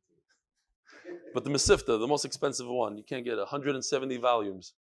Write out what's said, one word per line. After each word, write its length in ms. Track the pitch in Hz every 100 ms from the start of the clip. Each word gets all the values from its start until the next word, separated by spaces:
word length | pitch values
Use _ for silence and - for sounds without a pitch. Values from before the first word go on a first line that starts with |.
| _ _ _ _ _ _ _ _ _ - - 349 - 123
But 80 |
the 80 | 123
Mesivta, 480 | 143 - 196 - 113
the 80 | 120
most 180 | 147 131
expensive 420 | - 143 131 123
one, 300 | 123 107 104
you 60 |
can't 200 | 107 131
get 140 | 120 95
a 80 | 98
hundred 300 | 143 135 135
and 100 | -
seventy 320 | 139 131 127
volumes. 560 | 123 117 104 95 - - _